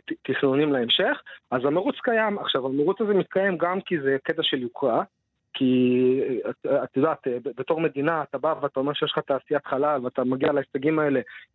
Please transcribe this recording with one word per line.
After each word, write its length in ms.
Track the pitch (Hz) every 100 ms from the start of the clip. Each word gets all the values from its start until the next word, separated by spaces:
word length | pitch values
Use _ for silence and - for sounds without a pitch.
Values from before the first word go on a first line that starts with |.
| -
ת-, 260 | - -
תכנונים 420 | 131 139 135 151
להמשך. 480 | 135 117 - 202 285 - - _
אז 140 | 127 131
המרוץ 300 | 160 226 262
קיים. 360 | - 226 220 202
עכשיו, 260 | - - 131
המרוץ 360 | 135 147 190
הזה 120 | 214
מתקיים 440 | 196 - 185 196 170
גם 240 | 170 190
כי 200 | - 170
זה 160 | 135 135
קטע 200 | - 160
של 180 | 156 143
יוקרה, 420 | 123 - 135 117 196 _ _ _ _
כי, 680 | - 131 127 123 123 127 131 131 120 -
אה, 40 |
את, 160 | 127 - 135
את 140 | 123 135
יודעת, 300 | 151 156 135
אה, 100 | 123
ב-, 60 | 127 120
בתור 240 | 127 165
מדינה, 420 | 160 139 147 165 139
אתה 80 | 135
בא 160 | 151 151
ואתה 180 | 139 -
אומר 140 | 139
שיש 180 | 143 147
לך 80 | -
תעשיית 460 | - 135 - 147 -
חלל, 400 | 131 147 143 123
ואתה 180 | -
מגיע 280 | 127 131 151
להישגים 480 | 143 131 139 143 160
האלה, 200 | 151 131 - - -